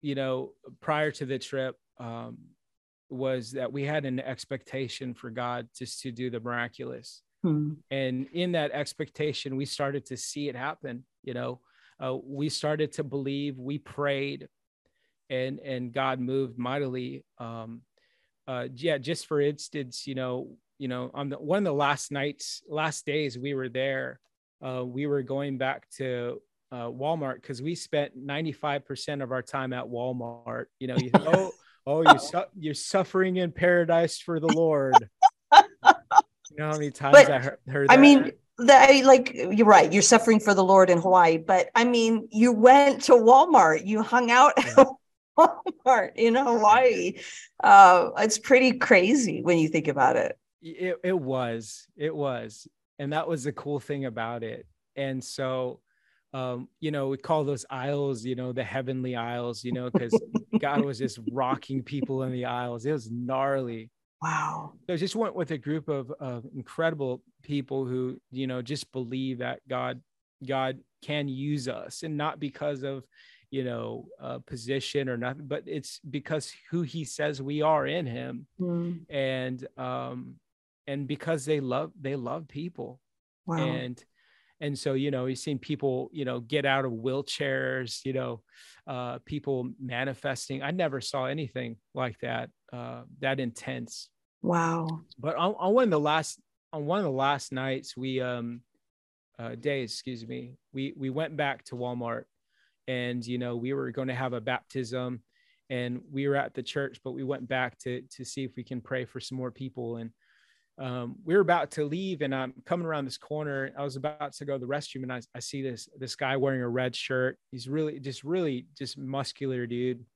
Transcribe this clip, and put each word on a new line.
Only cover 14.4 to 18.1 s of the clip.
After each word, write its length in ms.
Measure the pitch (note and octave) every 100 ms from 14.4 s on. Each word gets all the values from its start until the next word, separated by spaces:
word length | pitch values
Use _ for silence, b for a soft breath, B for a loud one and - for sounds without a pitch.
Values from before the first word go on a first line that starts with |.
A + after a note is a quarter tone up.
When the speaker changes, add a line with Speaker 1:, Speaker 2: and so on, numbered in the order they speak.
| - _ _ _ _ _ _ _ _
Speaker 1:
and, 300 | C3 C3 C#3
and 320 | C#3+ B2+ B2
God 260 | B2 C3 C3
moved 400 | B2 C3+ C3 A#2+
mightily. 680 | B2 C#3 C#3 B2+ B2+ C3+ _ _
Um, 440 | A#2 A#2 A2+ A#2 _ _ _